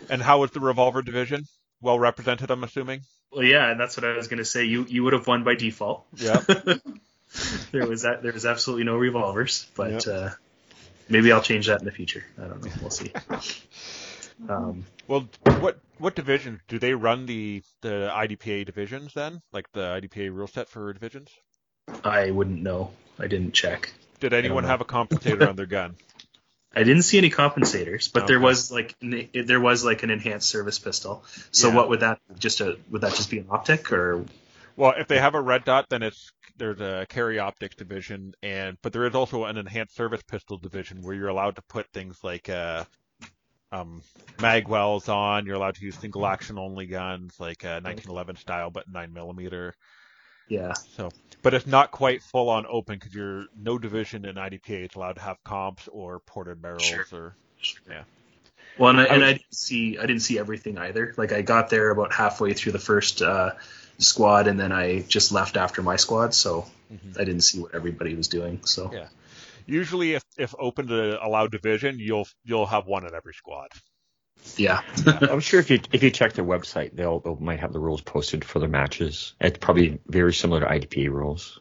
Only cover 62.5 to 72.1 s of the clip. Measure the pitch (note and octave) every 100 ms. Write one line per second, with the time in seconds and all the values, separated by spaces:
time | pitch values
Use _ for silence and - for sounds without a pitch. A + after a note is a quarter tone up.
62.5 | G2+ A2 G2 - G#2 - - E2+ F#2+ F#2
63.5 | - - - - - - - G#2 G#2 G#2
64.5 | G2 F#2+ F#2+ F2+ F#2 F2+ G#2+ - G2 F#2+
65.5 | G2 F2+ - F#2 F#2 - A2+ A#2 - G2
66.5 | E2+ E2+ _ - G#2 F#2+ F#2 F#2+ F2 E2+
67.5 | F#2 E2+ E2 E2+ D#2 E2+ E2 D#2+ F2 E2+
68.5 | F#2 - - F#2 G2+ D#2 _ - - -
69.5 | - - D#3 E3 F3+ E3+ D3 - - B2+
70.5 | - B2+ C3 B2+ A2+ G#2+ G#2+ A2 A2 A2
71.5 | G#2+ G#2 A2 C#3 C3 G#2+